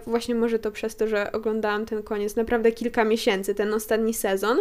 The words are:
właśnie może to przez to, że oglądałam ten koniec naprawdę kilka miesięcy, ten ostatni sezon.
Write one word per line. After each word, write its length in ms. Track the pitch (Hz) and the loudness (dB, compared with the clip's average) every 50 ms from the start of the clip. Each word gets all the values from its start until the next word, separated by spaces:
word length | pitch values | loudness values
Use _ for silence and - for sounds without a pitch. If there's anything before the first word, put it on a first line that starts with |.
| 226 - | 0 -2
właśnie 280 | 226 233 233 240 240 | -4 -2 -2 0 0
może 240 | 233 226 233 226 220 | 0 2 2 0 0
to 120 | 220 220 | -2 -4
przez 240 | 208 - - 220 226 | -6 -4 -6 -8 -2
to, 120 | - 220 214 | -2 -2 0
że 240 | 214 202 202 208 | 0 0 -2 -2
oglądałam 540 | - 220 226 226 214 220 214 208 208 208 220 | -4 -4 -2 -2 -2 0 0 0 -2 -2 -4
ten 180 | 220 226 214 208 | -4 -6 -6 -4
koniec 320 | - 220 208 208 214 - | -4 -4 -4 -4 -2 -2
naprawdę 360 | 240 226 226 240 233 220 226 | -2 0 0 0 4 4 2
kilka 320 | 226 - 226 233 - 247 220 | 2 2 -4 -2 2 2 4
miesięcy, 520 | 220 220 226 - 247 202 190 196 - 202 | 4 4 2 4 2 2 2 0 -2 -2
ten 180 | - 208 208 214 | 0 0 0 0
ostatni 400 | 226 220 - 226 220 226 220 233 | -2 0 0 0 2 2 0 0
sezon. 440 | - - 208 196 196 202 208 240 330 | 0 0 0 0 2 2 2 2 2